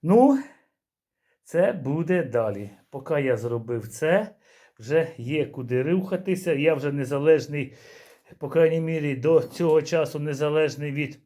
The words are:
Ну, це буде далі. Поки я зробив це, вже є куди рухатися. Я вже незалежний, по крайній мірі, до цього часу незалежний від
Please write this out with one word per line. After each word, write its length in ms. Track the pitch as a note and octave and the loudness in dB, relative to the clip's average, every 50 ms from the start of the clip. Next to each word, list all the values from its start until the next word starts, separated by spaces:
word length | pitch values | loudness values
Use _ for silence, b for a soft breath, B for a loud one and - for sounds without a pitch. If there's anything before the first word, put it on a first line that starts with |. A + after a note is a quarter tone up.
| - | 2
Ну, 360 | F3 F#3+ A#3 B3+ C#4 C#4 C4+ B B B B B B _ _ _ _ _ _ _ _ _ _ _ _ _ _ _ | 4 6 6 8 6 6 2 B B B B B B _ _ _ _ _ _ _ _ _ _ _ _ _ _ _
це 300 | - - E3 F3+ G#3 - | -4 0 2 2 2 0
буде 500 | F3+ B2+ C3 C#3+ D#3+ E3 D#3 F#3 F3+ D#3 | -2 -4 -2 -2 -2 0 0 0 0 0
далі. 460 | B2 A#2 A#2+ A2+ G#2+ G#2 G2 G#2 G2 - _ _ _ | 0 0 0 0 0 -2 -6 -8 -12 -14 _ _ _
Поки 320 | - C#3 C3+ - D#3+ D3 | -16 -14 -6 -2 -2 0
я 160 | C#3 C3 B2 A2 | 2 0 0 0
зробив 500 | A2 A#2+ A#2 A#2 A2+ A2+ A#2+ A#2 G#2 A2+ | -2 -4 -4 -6 -6 -6 -6 -6 -6 -10
це, 480 | - - D#3 D#3 F3 G3+ G#3+ G#3+ - b b b b b b b b _ | -10 -4 0 2 2 2 0 -2 -12 b b b b b b b b _
вже 280 | A2+ A2 D3 E3 E3 E3 E3 - | -8 0 0 0 0 0 -6 -12
є 280 | A#2+ A#2+ D3 D3+ D3 | -8 -4 -2 -2 -2
куди 380 | C#3+ - C3+ B2+ A#2 B2 B2+ C3 | -4 -6 -12 -6 -2 -2 -2 0
рухатися. 680 | D3+ F3 F#3+ F#3 - F#3+ F3+ F#3+ G3 F#3 F#3 - - - | 0 0 -2 -2 -4 -6 -6 -4 -4 -4 -4 -2 -2 -2
Я 200 | C#3 D3 D#3+ D#3+ | 2 2 2 2
вже 180 | C#3 C3+ D3 | 2 -2 -4
незалежний, 800 | C#3+ C#3+ C3+ B2+ C#3+ C#3 C#3+ D#3 D#3+ D3 A#2+ C#3+ C#3+ C#3+ C3 C3 B B B B B B B B B B B B B _ | -4 -4 -4 -4 -4 0 4 4 4 4 4 -4 -6 -6 -6 -8 B B B B B B B B B B B B B _
по 120 | - C#3+ | -12 -2
крайній 320 | - D#3+ E3 D#3+ D#3+ E3 | 2 4 4 4 4 0
мірі, 340 | E3 D#3+ E3 D#3+ D3 D3 C#3 | -2 -2 -4 -2 -2 -2 -4
до 260 | B2+ B2 D#3 E3 D#3 | -2 0 4 4 4
цього 400 | - - - - F3 E3 D#3 D#3+ | 4 2 -4 -2 2 4 4 2
часу 380 | D3 - - E3 D#3 C#3+ - D3+ | 2 2 0 0 0 0 -4 -6
незалежний 720 | D3 D3+ D3 C3+ D3+ D3 D3+ D#3 D#3 D3 B2 A2+ D3 D3 | -6 -4 -4 -2 -2 0 2 2 0 0 -2 -4 -8 -6
від 280 | C#3 C#3+ D3+ C3 - - _ | -4 -4 -4 -6 -6 -14 _